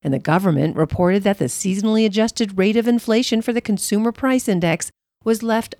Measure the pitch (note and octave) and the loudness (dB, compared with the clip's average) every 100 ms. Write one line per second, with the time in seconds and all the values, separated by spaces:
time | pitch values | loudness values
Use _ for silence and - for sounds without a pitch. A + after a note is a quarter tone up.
0 | D3+ C3+ D3 E3 F#3+ D3 D3+ - D#3 - | -2 -4 0 0 2 2 0 0 -2 0
1 | F3+ G3 G3+ G3+ C3 - F3 F#3+ G#3+ A3 | 2 2 0 -2 -2 -4 -4 -2 0 2
2 | A3 G3 A3 - A3 F#3+ F#3+ A3 A#3 A#3+ | 2 2 -2 0 -4 0 2 2 2 0
3 | A3+ A3 B3 A3+ A3+ A#3 - G3+ - G3+ | 2 0 2 0 0 -4 -2 -4 0 0
4 | A3+ A#3 C4 C4 B3 F#3 E3+ E3 - _ | 0 -2 0 0 0 0 2 -2 -4 _
5 | _ _ - A3+ A3+ A3 A3+ - | _ _ -2 -2 0 -2 -2 -6